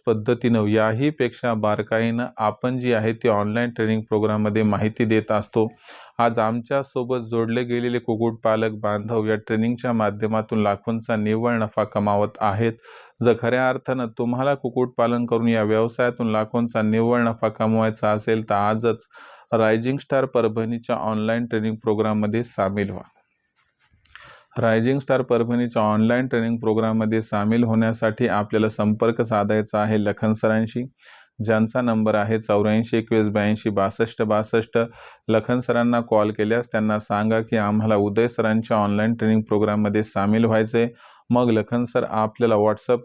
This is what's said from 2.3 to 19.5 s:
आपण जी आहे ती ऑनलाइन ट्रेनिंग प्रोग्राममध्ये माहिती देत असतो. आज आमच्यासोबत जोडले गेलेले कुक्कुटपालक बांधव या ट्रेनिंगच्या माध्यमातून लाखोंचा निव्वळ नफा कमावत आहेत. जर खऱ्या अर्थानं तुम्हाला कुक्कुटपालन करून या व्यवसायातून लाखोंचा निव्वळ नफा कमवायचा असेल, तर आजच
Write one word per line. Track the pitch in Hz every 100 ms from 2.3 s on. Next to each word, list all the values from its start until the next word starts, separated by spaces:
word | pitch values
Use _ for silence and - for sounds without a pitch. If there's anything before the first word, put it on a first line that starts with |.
| -
आपण | 107 104 127 127
जी | 123
आहे | 113 110
ती | 113 120
ऑनलाइन | 104 104 110 120
ट्रेनिंग | 117 110 110
प्रोग्राममध्ये | 104 107 104 107 107 107
माहिती | 107 101 107 107
देत | 113 110 107
असतो. | 107 104 120 113 - - - - -
आज | 117 117
आमच्यासोबत | 110 117 117 139 135 135 123 127
जोडले | 110 117 113 117
गेलेले | 123 120 120 120
कुक्कुटपालक | - 110 117 117 113 110 113
बांधव | 107 107 104 104 117 107
या |
ट्रेनिंगच्या | 107 - 110 113 120 127
माध्यमातून | 113 107 104 107 110 107 110
लाखोंचा | 104 101 - 113 110 110
निव्वळ | 107 110 120
नफा | 117 107 -
कमावत | 104 107 104 101 104 -
आहेत. | 107 98 117 113 - - - -
जर | 117 113
खऱ्या | 117 123 131
अर्थानं | 131 - 131 120 110
तुम्हाला | 120 123 135
कुक्कुटपालन | 139 127 127 123 123 117 120 120
करून | 117 120
या | 113
व्यवसायातून | 107 110 117 117 123 120 117
लाखोंचा | 110 110 120 117 113
निव्वळ | 107 110 117 120
नफा | 117 113 110
कमवायचा | 107 110 110 110 110 107
असेल, | 107 - 110 107
तर |
आजच | 101 104 110 117 107 - - - - -